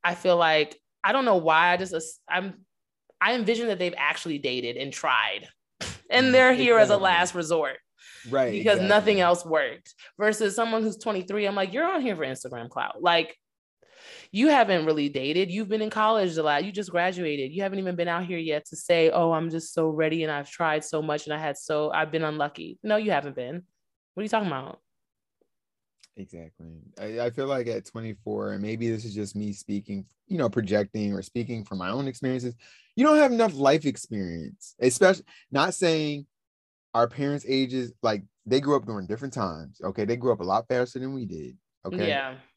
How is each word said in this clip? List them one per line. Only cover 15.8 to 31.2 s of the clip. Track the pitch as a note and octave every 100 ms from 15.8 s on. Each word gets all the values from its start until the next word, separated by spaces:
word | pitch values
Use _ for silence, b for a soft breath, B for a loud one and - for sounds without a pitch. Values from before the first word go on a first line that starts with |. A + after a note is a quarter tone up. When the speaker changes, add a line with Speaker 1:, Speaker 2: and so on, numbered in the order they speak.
Speaker 1:
in | G#3+
college | G#3+ G#3+ A3 F#3 D#3+
a |
lot. | D3+ C#3+
You | F#3+
just | G3 F#3+
graduated. | E3+ F3+ F3+ E3+ C#3+ C3+
You | E3
haven't | G3 G3
even | F#3+
been | F3 E3+
out | E3+ F3+
here | F3
yet | D#3+ D3+ -
to | -
say, | - E3+ D#3+
"Oh, | - E3
I'm | D#3+ E3
just | E3 D#3+
so | - D#3+
ready | D#3 D#3 D#3+
and | D#3
I've | C#3+ C#3+
tried | - E3 D#3
so | D3+ D#3
much | D#3 D3+ D3+
and |
I | D3+
had | D#3 C#3+
so, | - D3+ D3+
I've | D#3+ D#3
been | D#3+
unlucky." | D#3 D3+ D3 - E2 -
No, | G#3+ G#3+
you | G#3+
haven't | D#3 C#3+ C3
been. | B2 E3+ F3+ _ _ _ _
What | -
are |
you | G#3
talking | A3 G3
about? | C3+ C3+ - _ _ _ _ _ _ _ _ _ _ _ _ _ -
Speaker 2:
Exactly. | F#2 F2 D#2+ _ E2 E2 C2+ -
I, | G#2+ A2+
I | A#2+
feel | A#2+ C3+
like | C3+ A#2
at | A2 -
twenty-four, | A2+ A2+ G#2 - G#2 G#2
and | G2+
maybe | G#2 A2+ A#2
this | A2
is | A2+
just | G#2 G2+ G2+
me | G#2
speaking, | G2+ - D4+ - G3+ F#3+ _ _
you | F3+
know, | A#2+
projecting | A2 G#2 G#2 G2+ A2 G#2
or | G2